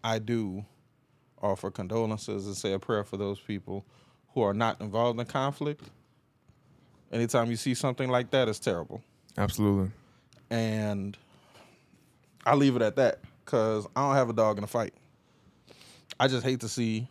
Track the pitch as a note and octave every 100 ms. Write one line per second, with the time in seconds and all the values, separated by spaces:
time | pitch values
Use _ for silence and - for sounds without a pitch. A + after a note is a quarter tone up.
0 | A2+ A2+ G#2+ A#2 G#2+ F#2 G2+ _ _ _
1 | _ _ _ _ G2+ G2 G2 - F#2 A2+
2 | A2+ G#2+ - G2+ G2+ G2 G#2+ G2 - A2
3 | G2+ G2 G2+ G2+ - G2+ - G2 - -
4 | _ _ _ - G#2 G2+ A2+ - G#2+ G#2
5 | A#2+ A#2 A#2+ C3+ C3+ C#3 D3 D3 - _
6 | _ _ _ _ _ _ _ _ _ _
7 | _ A#2 A#2 B2+ A#2 A2+ - B2 C#3 B2
8 | C3 B2 A#2+ C#3 A#2+ G#2 - F2 D#2+ -
9 | - _ _ - G2+ - G#2 G2+ F#2 -
10 | _ _ _ - _ A#2 A2+ A2 G#2+ G2+
11 | G2 G2+ _ _ _ - - _ _ _
12 | _ _ _ _ - C#3+ C#3 A#2+ A2 A#2+
13 | B2+ - - _ - B2 A2 G#2+ G2+ -
14 | C#3 C#3 B2 A2 A2 G#2 G#2 A#2+ G#2+ _
15 | _ _ _ _ _ _ _ - - -
16 | _ - C3+ C3 B2+ B2+ A2+ - A#2 A2
17 | B2